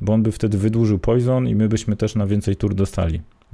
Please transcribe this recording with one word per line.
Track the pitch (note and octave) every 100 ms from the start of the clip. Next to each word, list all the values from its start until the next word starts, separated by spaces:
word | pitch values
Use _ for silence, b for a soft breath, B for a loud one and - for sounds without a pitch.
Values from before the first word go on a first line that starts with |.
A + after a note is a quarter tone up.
bo | G2+
on | A2
by | A2
wtedy | - A2 G2+
wydłużył | G#2+ A2+ A2+ G2
poison | - B2 B2 B2+ B2
i | G#2+
my | G#2+
byśmy | G#2+ - A2+
też | A2 A2
na | G2
więcej | G#2 G#2 G2
tur | G2 F#2+
dostali. | F#2+ - F2 D#2+ - _ _